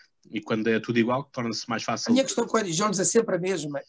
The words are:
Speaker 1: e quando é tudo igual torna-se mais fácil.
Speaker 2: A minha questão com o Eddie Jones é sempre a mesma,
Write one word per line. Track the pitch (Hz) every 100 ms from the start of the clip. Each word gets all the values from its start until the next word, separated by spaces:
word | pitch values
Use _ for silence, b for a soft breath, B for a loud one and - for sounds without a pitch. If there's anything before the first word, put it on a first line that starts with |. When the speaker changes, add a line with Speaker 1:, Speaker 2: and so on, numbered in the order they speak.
| b _ -
Speaker 1:
e | 107
quando | - 113 110
é | 113
tudo | 110 117
igual | 113 127 135
torna-se | - 117 107 -
mais | 110
fácil. | - 113 -
Speaker 2:
A |
minha | 247
questão | 269 - 226
com | 226
o |
Eddie | 202
Jones | 165 208 190
é |
sempre | 180 233 220 185
a |
mesma, | 185 185 147 139